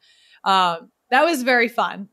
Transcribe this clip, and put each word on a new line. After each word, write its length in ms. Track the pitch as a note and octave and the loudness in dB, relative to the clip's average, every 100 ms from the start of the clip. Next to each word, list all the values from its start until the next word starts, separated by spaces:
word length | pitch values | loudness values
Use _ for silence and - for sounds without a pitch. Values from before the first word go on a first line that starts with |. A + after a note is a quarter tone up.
| _ _ _ _ | _ _ _ _
um, 460 | G3 F#3+ F3+ E3 - _ _ | -2 0 0 -4 -12 _ _
that 140 | B3+ | 2
was 180 | D#4+ D4 | 2 0
very 260 | B3 B3 A#3 | 0 0 0
fun. 400 | A#3 F3+ F#3+ G3 | -2 -6 -6 -8